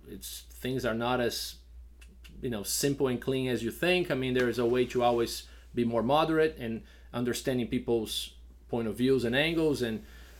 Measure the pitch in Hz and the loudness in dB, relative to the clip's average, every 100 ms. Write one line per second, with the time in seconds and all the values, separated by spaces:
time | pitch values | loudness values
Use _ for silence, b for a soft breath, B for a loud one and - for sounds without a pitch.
0 | - - - - - - 127 127 117 113 | -18 -14 -14 -14 -16 -10 -4 -2 -2 -2
1 | 120 123 120 - - - - - - - | 0 0 0 -2 -8 -12 -18 -20 -20 -20
2 | - - - - 131 107 95 - 143 139 | -20 -20 -20 -10 -6 -6 -4 -2 0 0
3 | 135 120 127 131 131 117 113 - 170 180 | 0 0 -2 -2 0 -2 -4 -2 2 2
4 | 175 135 127 127 123 117 120 123 127 127 | 0 -2 0 2 2 2 2 2 2 2
5 | 120 120 117 - b b b 120 120 117 | 2 2 0 -4 b b b -2 0 2
6 | 113 147 160 160 156 156 117 113 b b | 4 4 4 4 2 0 -6 -8 b b
7 | b 120 120 113 - 127 113 123 - 117 | b -4 -2 -2 0 -2 0 -2 0 0
8 | 107 - - - - - - 120 113 101 | 0 -6 -8 -12 -20 -20 -6 -2 -2 0
9 | 127 135 117 127 156 165 160 127 120 107 | 4 4 4 2 2 2 2 2 0 -4
10 | b b b | b b b